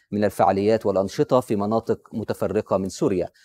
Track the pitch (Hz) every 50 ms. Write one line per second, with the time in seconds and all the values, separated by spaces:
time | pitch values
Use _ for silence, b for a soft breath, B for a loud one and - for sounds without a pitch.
0 | b b 101 104 104 98 - - - 95 95 98 101 107 113 107 - 104 95 92
1 | 98 95 - - 143 - 135 127 - - 117 101 101 104 110 113 - - 107 -
2 | - - - 117 104 - 110 - 110 90 92 107 - - 107 95 95 95 - -
3 | 170 127 98 87 82 - b b b